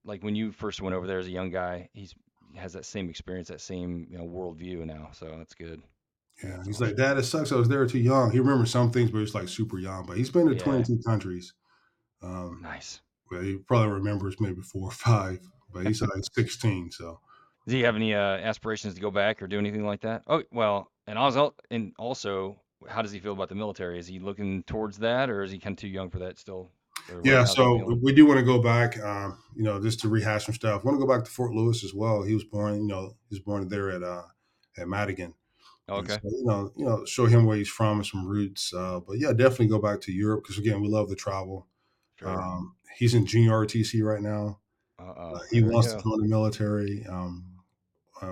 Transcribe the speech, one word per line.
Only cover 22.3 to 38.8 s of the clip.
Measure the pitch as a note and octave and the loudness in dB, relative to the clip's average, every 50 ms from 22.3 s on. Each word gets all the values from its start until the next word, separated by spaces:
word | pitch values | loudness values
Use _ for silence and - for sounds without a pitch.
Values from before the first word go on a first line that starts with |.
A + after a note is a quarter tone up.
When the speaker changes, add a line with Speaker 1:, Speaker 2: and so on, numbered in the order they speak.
| G2 F#2+ F#2+ G2 G#2 - _ _ _ _ - - | -4 -4 -4 -6 -10 -14 _ _ _ _ -20 -8
Speaker 1:
how | G#2+ A2 | -6 -4
does | A2+ G2+ | -4 -4
he | G2+ F#2+ | -6 -10
feel | F2 G#2 G2 | -8 -8 -6
about | F#2+ F#2+ F2 | -6 -6 -6
the | F#2+ | -6
military? | G2+ A2 G#2 F#2+ - F#2+ F2 F2 F2 | -6 -6 -6 -6 -6 -8 -8 -8 -8
Is | E2+ F2+ | -10 -12
he | F#2 F#2 | -14 -10
looking | F#2 G2+ G2+ G2+ G#2 G2 F#2+ F#2+ - | -10 -10 -8 -6 -4 -4 -4 -4 -6
towards | - - A2 A2 G#2 F#2+ G2 | -6 -6 -6 -6 -6 -6 -4
that, | A2 A2+ A#2 B2+ C3+ C3 | -2 -2 0 0 0 -2
or | A2 G2+ G2 | -2 -4 -4
is | F#2 | -6
he | G2 F2+ | -8 -10
kinda | - G#2 G2 - | -8 -10 -10 -8
too | - G2+ | -10 -8
young | F#2+ F#2+ F#2+ F2+ | -8 -8 -8 -8
for | - F#2 | -8 -8
that | F2+ F#2 F#2 - | -8 -10 -10 -14
still? | - - F#2+ F#2 F#2 F2+ _ _ _ _ _ - - - | -16 -14 -14 -14 -14 -16 _ _ _ _ _ -16 -14 -12
Or | F2+ F2+ - | -12 0 4
what, | C3+ C3+ B2+ | 6 6 8
Speaker 2:
Yeah, | A#2+ | 6
Speaker 1:
how's | A#2 - C3+ | 6 6 6
he | B2+ B2 | 6 6
Speaker 2:
so | A#2+ | 6
Speaker 1:
feeling? | A2+ - A#2 A#2+ A#2+ | 4 4 0 0 2
Speaker 2:
we | B2 C3+ C3+ | 2 6 10
do | D3+ D3+ | 12 12
wanna | D3 C#3+ C3 B2 | 12 12 8 6
go | B2 B2+ B2 | 6 6 6
back, | A#2 A#2 A#2 A#2+ A#2+ A2 - A2 | 6 6 6 4 4 2 0 -2
um, | G#2 G#2 G2+ G2+ G2 F#2+ F#2 - _ _ - | -6 -4 -4 -4 -4 -6 -8 -10 _ _ -6
you | - G#2+ | -2 -2
know, | A2 G2+ G2+ | 0 0 0
just | G2+ A2+ A2+ - | 0 -2 -2 0
to | - G#2+ | 0 2
rehash | A2 A2 G2+ G#2+ G#2+ G#2+ - | 2 2 2 2 0 0 -2
some | - A2+ | -4 -6
stuff. | - - A2 G#2 G2 A2 | -4 -2 -2 -2 0 0
Wanna | C3 D3 C#3 | 0 0 2
go | C3+ B2+ | 2 2
back | C3 A#2+ A#2 | 2 2 0
to | - | -4
Fort | - - A#2+ A2 G#2+ | -6 -4 -4 -2 0
Lewis | A2 A2+ A#2 A#2 A2+ G2 | 2 2 2 2 0 -2
as | F#2+ F#2+ | -6 -6
well. | G2+ A2 A2+ A2 G#2 G2 | -2 0 0 0 0 0
He | G#2 A2 | 0 0
was | G#2+ - | -2 -2
born, | - - G2+ G#2 G#2 G#2 G#2 | -4 -4 -4 -2 -2 -2 -2
you | G#2+ G#2 | -2 -4
know, | G2 F#2+ F#2+ F#2 A2 _ _ _ | -4 -6 -8 -10 -12 _ _ _
he | G#2 | -12
was | F#2+ | -10
born | F2 G#2 G#2 G2+ G2 F#2 | -6 -6 -4 -4 -4 -4
there | G#2 G2+ G2 G2 | -4 -4 -4 -4
at, | F#2 F2+ F2+ | -6 -6 -8
uh, | F2+ F2+ F2 F2 - _ _ _ _ _ _ _ _ _ - | -8 -8 -10 -12 -16 _ _ _ _ _ _ _ _ _ -12
at | F2 F2 | -8 -6
Madigan. | F#2+ G2+ G#2 G2 F#2+ F#2 F2+ E2+ - _ _ _ _ _ _ - _ _ _ - G2 | -4 -2 -2 -2 -4 -6 -8 -12 -12 _ _ _ _ _ _ -20 _ _ _ -8 -6
And | G2+ G2 F2+ | -6 -4 -4
Speaker 1:
Okay. | G#2 G#2+ | -6 -6
Speaker 2:
so, | G#2 | -4
you | G2+ A2+ C3+ B2+ | -6 -6 -2 0
know, | A#2+ G#2+ G2+ G2+ G2 - - | 0 0 0 -2 -6 -6 -4
you | C#3+ | -2
know, | B2+ A2+ G#2 - | -2 -2 -2 -2
show | - - - B2 A#2 | -6 0 4 6 8
him | A#2 A#2 A2+ | 8 8 8
where | A2 G#2+ G#2 | 8 4 2
he's | G#2 G#2 | -2 -4
from | - - A2+ G#2+ G#2 G#2 | -2 0 0 2 2 0
and | G2+ - | -2 -4
some | - G2 F#2 F#2 | -4 -6 -4 -2
roots, | G2+ G#2 G2+ F#2+ G2 - - - F2+ | -2 -2 -2 -4 -4 -8 -8 -8 -6
uh, | F2+ | -6